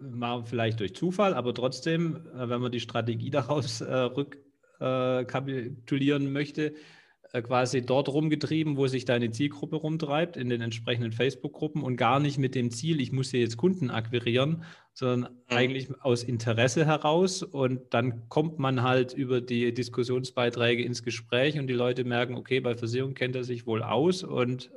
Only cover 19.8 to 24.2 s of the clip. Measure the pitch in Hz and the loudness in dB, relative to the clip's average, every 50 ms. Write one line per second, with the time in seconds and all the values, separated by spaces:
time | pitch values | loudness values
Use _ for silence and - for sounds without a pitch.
19.8 | 120 117 117 123 123 123 127 127 127 131 - 127 120 120 117 120 117 117 120 117 | -4 -2 -2 -2 -2 0 0 -2 -2 -4 -2 0 0 0 2 2 2 4 4 2
20.8 | 120 123 120 117 117 120 110 - - - 120 123 135 151 151 151 135 131 127 120 | 0 -2 -4 -4 -6 -6 -8 -8 -6 -2 2 2 2 2 2 0 -2 -2 0 2
21.8 | 123 123 127 131 123 123 120 120 120 120 120 120 107 - 131 131 127 120 117 117 | 2 2 2 0 0 0 0 0 0 0 -2 -6 -4 0 0 0 2 0 -2 -2
22.8 | 117 113 117 127 131 135 131 - 127 123 127 131 123 123 123 117 117 120 110 110 | -2 -2 -2 -2 -2 -2 -2 -2 -2 -2 -2 -4 -4 -4 -6 -6 -4 -2 -2 -2
23.8 | - - 107 120 151 180 180 180 | 0 0 2 4 4 4 2 0